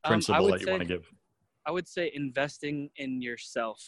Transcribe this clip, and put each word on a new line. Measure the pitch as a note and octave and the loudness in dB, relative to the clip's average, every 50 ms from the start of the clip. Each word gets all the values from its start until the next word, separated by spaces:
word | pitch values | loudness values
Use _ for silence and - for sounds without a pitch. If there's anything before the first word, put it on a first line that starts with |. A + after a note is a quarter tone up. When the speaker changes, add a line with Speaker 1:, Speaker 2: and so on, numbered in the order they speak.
| - | 4
Speaker 1:
Um, | |
I | D#3 | 4
Speaker 2:
principle | A#2+ G#2+ G#2+ - - D#3+ F#3+ | 2 4 4 4 4 6 6
Speaker 1:
would | G3+ F#2 | 6 4
Speaker 2:
that | F#2 | 4
you | F#2 | 2
Speaker 1:
say, | F#2 | 0
Speaker 2:
wanna | F#2+ F#2 F2+ | 0 0 0
give? | E2+ F2+ E2+ D#2 - - _ _ _ _ _ _ _ _ _ _ | -2 -2 -4 -4 -12 -20 _ _ _ _ _ _ _ _ _ _
Speaker 1:
I | D3 | -4
would | E3 F#3 F3 | -2 -2 -4
say | - - F#3 F3 D#3 | -4 -4 -2 -2 -2
investing | - C#3+ C#3+ C3+ B2 C3+ C#3 D3 - - - D3 D3+ D3 C#3 D3 _ | -2 -4 -4 -2 0 0 0 0 -2 -6 -6 -4 -4 -4 -6 -8 _
in | - C#3 C3 C3 B2+ | -8 -6 -4 -4 -4
yourself | B2 A#2+ A#2+ A2+ - - - B2 A#2 A2+ G#2+ - - | -4 -6 -6 -8 -10 -6 -4 -2 -2 -2 -6 -10 -18